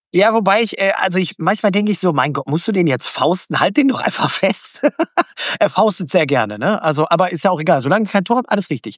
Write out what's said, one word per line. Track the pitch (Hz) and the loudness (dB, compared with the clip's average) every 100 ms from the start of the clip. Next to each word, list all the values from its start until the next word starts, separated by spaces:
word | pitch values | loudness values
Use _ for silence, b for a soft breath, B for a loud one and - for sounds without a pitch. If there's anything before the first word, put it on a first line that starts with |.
| _ | _
ja, | 175 208 | 2 2
wobei | 220 196 208 | 2 2 2
ich, | 226 - | 0 -2
äh, | 196 - | -2 0
also | 185 180 | 0 0
ich, | 180 - | -2 -2
manchmal | 165 214 202 | -2 0 0
denke | 202 214 | 0 0
ich | 190 | 0
so, | 185 | 0
"Mein | 143 139 | 0 0
Gott, | 135 - | -2 -2
musst | 160 - | -2 0
du | |
den | 196 170 | 0 2
jetzt | 127 - | 0 -4
fausten? | - 147 180 - 143 | -2 0 0 -2 0
Halt | 170 208 | 0 2
den | 269 | 0
doch | - | 0
einfach | - - 139 | -4 -2 -4
fest." | - 190 - - - | 0 -2 -2 -8 -4
<laughs> | - - - - - - - - | -2 -2 -4 -2 -4 -6 -8 -2
Er | - | 0
faustet | - 214 - 165 | 2 0 0 -2
sehr | 180 147 | 0 2
gerne, | 135 107 104 | 0 0 -2
ne? | 151 214 | -2 0
Also, | 160 147 156 | 0 0 2
aber | 170 180 | 2 0
ist | 175 | 0
ja | 196 | 0
auch | 165 | 0
egal. | 156 147 | 2 2
Solange | 120 202 208 | 2 0 2
kein | 202 | 0
Tor, | 175 240 240 | 0 0 0
alles | 202 - | -2 -2
richtig. | 143 107 | -6 -8